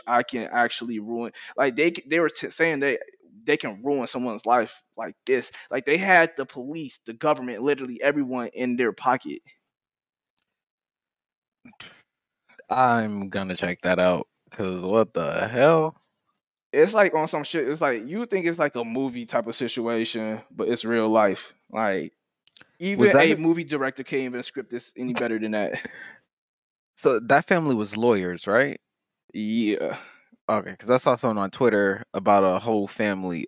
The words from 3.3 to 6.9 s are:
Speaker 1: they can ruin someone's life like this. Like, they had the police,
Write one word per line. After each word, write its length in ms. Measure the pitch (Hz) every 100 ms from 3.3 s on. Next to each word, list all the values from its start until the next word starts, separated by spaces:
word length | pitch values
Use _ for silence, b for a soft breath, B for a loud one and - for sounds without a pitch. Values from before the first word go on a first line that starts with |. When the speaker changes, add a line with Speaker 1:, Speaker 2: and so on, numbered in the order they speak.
| 104
Speaker 1:
they 140 | 113 151
can 260 | 135 101
ruin 240 | 131 143 117
someone's 400 | 123 123 107 110
life 340 | 123 107 - _ -
like 200 | 92 - -
this. 240 | 127 - B B
Like, 160 | 135 -
they 120 | 180
had 340 | 190 175 165 -
the 80 | 127
police, 500 | 120 131 165 139